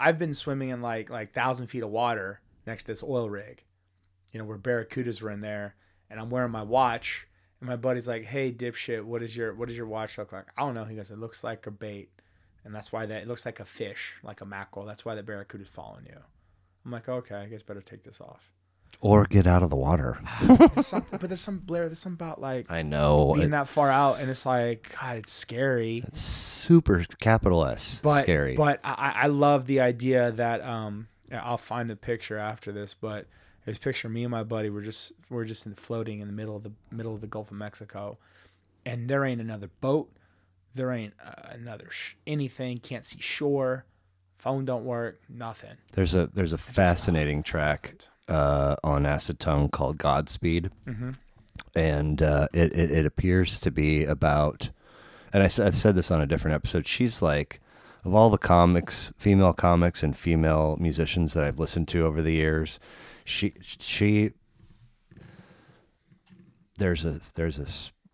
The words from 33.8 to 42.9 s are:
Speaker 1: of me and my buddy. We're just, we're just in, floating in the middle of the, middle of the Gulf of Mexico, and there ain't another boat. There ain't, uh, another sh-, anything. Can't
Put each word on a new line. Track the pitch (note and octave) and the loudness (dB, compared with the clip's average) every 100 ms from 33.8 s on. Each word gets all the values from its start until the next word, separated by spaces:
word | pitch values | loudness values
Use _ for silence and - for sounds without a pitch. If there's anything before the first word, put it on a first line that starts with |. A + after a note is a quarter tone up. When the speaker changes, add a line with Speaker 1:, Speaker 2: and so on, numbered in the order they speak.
| C#3 C3 A#2 | -6 -6 -6
Speaker 1:
of | |
me | A2+ A#2+ | -6 -4
and | |
my | A#2 | -6
buddy. | A2 A2+ G#2+ | -4 -4 -4
We're | G#2 | -6
just, | G#2 A2 - - _ | -10 -12 -14 -18 _
we're | B2 A2+ | -8 -8
just | A2 A2 | -10 -12
in, | G2+ | -16
floating | - A#2 A2 G#2 | -10 -8 -6 -10
in | G2+ | -10
the | |
middle | G#2 A2 G#2 | -10 -10 -10
of | |
the, | G#2+ G#2+ _ | -14 -18 _
middle | A2+ A2+ | -12 -10
of | G#2+ | -10
the | G#2+ | -10
Gulf | G#2+ G#2 | -12 -12
of | G2+ | -12
Mexico, | G#2 - G#2 G2 G#2 G#2+ _ _ _ _ _ _ - | -12 -14 -16 -12 -12 -14 _ _ _ _ _ _ -12
and | A#2+ A#2+ | -8 -2
there | C#3 | -2
ain't | C3+ A#2+ | 0 -4
another | A2+ G#2+ G2 _ | -6 -10 -12 _
boat. | C3 D3+ - _ _ _ _ _ _ | 0 0 -2 _ _ _ _ _ _
There | B2+ B2+ | -8 -6
ain't, | B2 G#2+ - | -6 -8 -14
uh, | - - - | -20 -20 -20
another | A#2+ A#2+ G#2+ - | -18 -16 -16 -14
sh-, | - - - - | -12 -14 -14 -6
anything. | D3+ C3+ - B2+ B2 | -4 -4 -6 -8 -8
Can't | - | -10